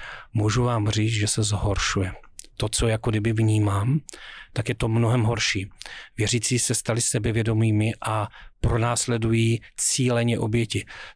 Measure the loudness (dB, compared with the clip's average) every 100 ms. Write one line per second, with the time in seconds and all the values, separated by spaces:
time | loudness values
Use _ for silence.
0 | -14 -16 -6 0 0 2 2 2 0 0
1 | 0 0 0 0 0 0 0 0 -2 -2
2 | -2 -6 -16 -20 -16 -6 -4 0 0 0
3 | 0 0 0 2 4 4 2 2 0 0
4 | -2 -18 -18 -20 -10 -6 -4 -2 0 2
5 | 4 4 2 0 -2 -2 -6 -12 -18 -16
6 | -12 -4 0 0 0 0 0 -2 -2 -2
7 | 0 0 0 0 2 2 4 4 2 -2
8 | -4 -2 -4 -10 -20 -2 0 2 0 0
9 | 0 0 2 2 2 0 -4 -6 -2 0
10 | 2 2 2 0 0 0 0 -4 -8 -16
11 | -16